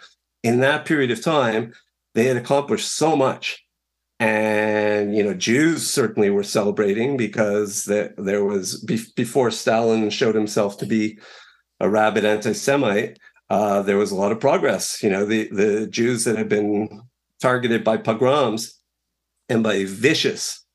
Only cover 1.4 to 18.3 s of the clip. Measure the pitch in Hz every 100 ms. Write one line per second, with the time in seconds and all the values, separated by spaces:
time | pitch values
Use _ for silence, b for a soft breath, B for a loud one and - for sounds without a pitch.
1.4 | 120 110 - B B _ _ 113 127 123
2.4 | 120 139 139 107 - - 156 151 131 -
3.4 | - - _ _ _ _ _ - 110 107
4.4 | 107 107 107 107 107 104 101 107 101 92
5.4 | 110 123 160 151 - - 110 113 101 101
6.4 | 101 117 101 104 104 104 123 135 107 117
7.4 | 107 104 104 - - 104 - - 98 101
8.4 | 101 101 90 - - 113 - - 117 139
9.4 | 117 107 - 113 117 110 107 104 113 110
10.4 | 104 - 101 101 101 110 107 - B B
11.4 | B B B - 95 107 107 104 104 107
12.4 | 107 104 - 139 120 101 - - b b
13.4 | - 101 104 101 98 98 101 95 101 110
14.4 | 135 185 143 95 - - 110 95 104 110
15.4 | 107 101 107 104 101 107 120 117 120 110
16.4 | 104 104 104 104 107 - - _ _ -
17.4 | 131 127 120 113 110 110 113 107 127